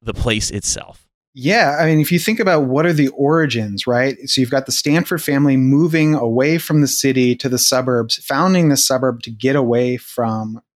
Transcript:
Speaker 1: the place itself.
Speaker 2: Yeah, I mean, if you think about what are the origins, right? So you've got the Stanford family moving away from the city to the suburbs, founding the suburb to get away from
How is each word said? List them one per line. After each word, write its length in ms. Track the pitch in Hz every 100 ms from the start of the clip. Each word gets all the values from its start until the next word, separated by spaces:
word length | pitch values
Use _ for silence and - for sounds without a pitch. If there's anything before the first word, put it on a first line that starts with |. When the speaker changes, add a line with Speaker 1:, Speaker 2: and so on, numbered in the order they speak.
Speaker 1:
the 120 | 113
place 380 | 104 123 107 -
itself. 560 | 98 - - - - _ _ _ 135
Speaker 2:
Yeah, 420 | 135 226 151 147
I 60 | 160
mean, 140 | 156
if 120 | 147
you 80 | 175
think 200 | 214 220
about 260 | 190 160 131
what 200 | 135 170
are 80 |
the 140 | 156 135
origins, 800 | - 139 160 151 113 107 98 -
right? 300 | 120 135 - 135
So 140 | -
you've 100 | 123
got 140 | 139 131
the 60 |
Stanford 500 | - 147 156 175 170
family 360 | - 139 143 131
moving 560 | 131 139 170 160 156
away 440 | 151 117 117 143 165
from 240 | - 151
the 60 | 139
city 480 | - 135 127 123 120
to 120 | 131
the 120 | 123
suburbs, 580 | - 131 127 120 113 -
founding 520 | - 139 185 185 160
the 80 | 139
suburb 440 | - 131 131 120
to 80 | 120
get 240 | 110 127 143
away 420 | 120 120 123 123
from 640 | - - 113 110 110 110 -